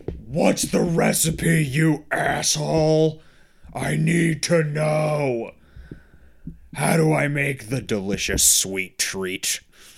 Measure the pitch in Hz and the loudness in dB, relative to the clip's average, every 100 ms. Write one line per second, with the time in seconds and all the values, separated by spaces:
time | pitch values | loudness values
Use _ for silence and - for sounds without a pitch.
0 | - - 110 151 190 - - 180 170 165 | -12 -12 -6 0 2 2 0 0 0 2
1 | - - 160 160 165 165 143 139 160 151 | 2 2 0 0 2 2 2 2 2 2
2 | - 131 143 143 - 151 147 156 156 156 | -2 -4 -2 -2 0 -2 0 2 4 4
3 | 160 156 - - _ _ - 127 139 151 | 2 0 -14 -20 _ _ -14 -6 -2 0
4 | 160 170 165 156 - 170 151 151 156 151 | 2 2 2 0 0 2 2 0 0 0
5 | 156 151 139 117 107 - - - - - | 0 0 0 -2 -6 -12 -20 -20 -18 -20
6 | - - - - 165 - - - 151 165 | -20 -20 -20 -20 -18 -18 -14 -4 0 2
7 | 156 147 143 143 143 131 107 127 98 107 | 2 2 0 -2 -2 -4 -6 -6 -2 -4
8 | 98 95 - 92 - - 95 95 90 - | -2 -4 -2 2 4 2 0 -4 -8 -6
9 | - 95 92 95 - - - - - | -6 -4 -6 -4 -6 -6 -10 -20 -20